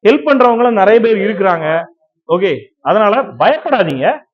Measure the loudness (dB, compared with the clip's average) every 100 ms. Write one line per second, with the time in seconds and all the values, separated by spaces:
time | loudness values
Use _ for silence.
0 | 2 0 0 2 2 2 0 2 2 4
1 | 2 0 -2 -2 -2 -2 -2 -4 -6 _
2 | _ _ -4 -2 -2 -4 -10 _ -2 2
3 | 2 0 -4 -2 0 0 -2 -2 -2 0
4 | -2 -4 _